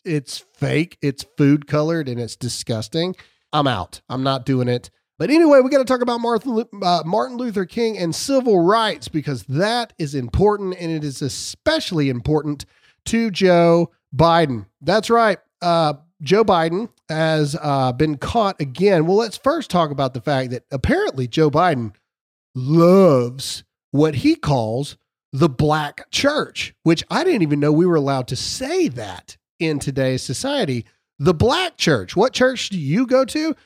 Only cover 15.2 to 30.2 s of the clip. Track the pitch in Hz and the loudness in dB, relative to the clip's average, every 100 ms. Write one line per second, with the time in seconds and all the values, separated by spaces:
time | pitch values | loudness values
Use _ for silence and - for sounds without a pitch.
15.2 | 226 185 _ _ 175 170 156 143 _ _ | 4 0 _ _ 0 2 0 -2 _ _
16.2 | 139 196 214 180 165 170 233 - - 156 | 0 2 4 2 2 -2 -6 -12 -8 -2
17.2 | 160 156 147 151 151 139 131 123 156 143 | 0 2 0 -2 -2 0 0 0 -2 -2
18.2 | - 240 202 185 143 123 196 185 160 196 | -4 0 0 -2 -8 0 2 4 4 2
19.2 | 226 - - 320 - 180 156 143 135 127 | 0 -2 -2 -2 -2 -2 0 -2 -4 -4
20.2 | 135 139 131 120 - 139 - 311 415 131 | -2 -2 -2 -8 -8 -4 0 0 0 -4
21.2 | 127 135 156 139 180 143 110 - _ _ | -4 0 2 4 2 0 -4 -10 _ _
22.2 | _ _ _ 131 127 160 170 190 185 135 | _ _ _ -8 0 4 6 8 6 4
23.2 | 123 131 - - - _ _ 139 156 143 | 2 -6 -12 -12 -16 _ _ 0 0 2
24.2 | 294 330 143 135 110 117 143 - _ _ | 0 0 0 -2 -2 -4 -6 -12 _ _
25.2 | _ 135 165 131 151 151 147 - - - | _ 0 0 2 0 0 -4 -10 -10 -2
26.2 | 277 294 - - - - 156 165 - 202 | 0 0 -4 -8 -10 -4 0 0 0 -2
27.2 | 349 285 160 147 147 147 180 165 139 135 | 0 0 0 0 2 2 4 2 0 -2
28.2 | 127 127 - - 262 359 320 120 107 90 | -4 -8 -8 -8 -4 -2 -2 -4 -12 -14
29.2 | - - _ _ 165 147 143 139 131 131 | -18 -20 _ _ -4 -2 -4 -2 0 -2